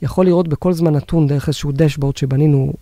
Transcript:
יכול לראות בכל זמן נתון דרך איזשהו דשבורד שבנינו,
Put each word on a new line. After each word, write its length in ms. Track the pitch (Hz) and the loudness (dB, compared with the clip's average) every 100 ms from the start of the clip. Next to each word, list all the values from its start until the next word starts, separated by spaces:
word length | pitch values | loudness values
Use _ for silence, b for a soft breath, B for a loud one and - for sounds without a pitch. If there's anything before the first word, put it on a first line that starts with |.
יכול 240 | 139 - 185 | -6 0 2
לראות 220 | 175 170 | 2 0
בכל 260 | 143 180 | -2 -2
זמן 220 | 170 165 147 | 0 0 0
נתון 320 | - 165 147 | 0 0 2
דרך 200 | 143 - | 0 -2
איזשהו 240 | 143 147 | -4 -4
דשבורד 440 | 139 156 143 139 - | 0 0 0 -4 -2
שבנינו, 560 | 135 131 151 143 135 156 | -2 2 2 2 0 -6